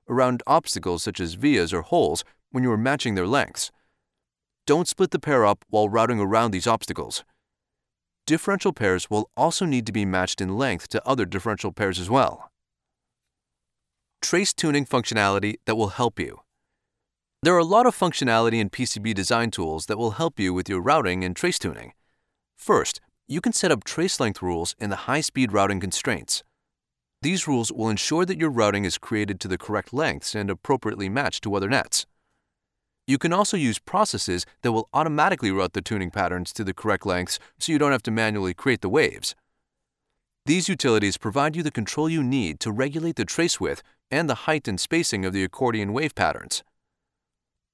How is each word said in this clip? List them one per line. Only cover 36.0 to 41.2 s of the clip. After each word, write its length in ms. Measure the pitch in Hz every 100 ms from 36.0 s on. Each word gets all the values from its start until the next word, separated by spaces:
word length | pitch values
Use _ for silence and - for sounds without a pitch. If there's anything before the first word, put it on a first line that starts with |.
| 90
patterns 420 | 104 90 90 87
to 100 | -
the 120 | 98 92
correct 320 | 107 95 98
lengths 320 | 90 90 - - _
so 140 | -
you 80 | 151
don't 120 | 147
have 120 | 131
to 80 | -
manually 420 | 113 110 104 92
create 280 | 85 139 117
the 60 | 95
waves. 460 | 135 110 50 - - _ _ _ _ _ _ _ _ _ _ 117
These 240 | 160 156
utilities 480 | 170 135 110 101
provide 380 | -